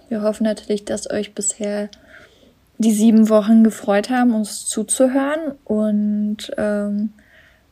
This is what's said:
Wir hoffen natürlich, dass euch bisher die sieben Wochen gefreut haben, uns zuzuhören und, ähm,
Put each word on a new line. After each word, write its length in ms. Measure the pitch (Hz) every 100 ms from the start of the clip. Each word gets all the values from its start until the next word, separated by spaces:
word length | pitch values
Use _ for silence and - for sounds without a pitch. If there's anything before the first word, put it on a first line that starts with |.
| -
Wir 140 | 220
hoffen 220 | 214 214
natürlich, 400 | 220 214 - 214
dass 260 | 208 214 -
euch 240 | 208 208
bisher 540 | - 202 - 208 208 208 - _ - - _ _ _ _ -
die 140 | 220
sieben 360 | 208 226 220 214
Wochen 340 | 214 208 226
gefreut 440 | 220 - - 202 208
haben, 240 | 254 247
uns 300 | 220 208 - -
zuzuhören 880 | - 214 - 262 269 277 311 311 277
und, 880 | - 214 214 208 208 208 208 214 - -
ähm, 560 | 208 208 208 208 214 - _ _ _ _ _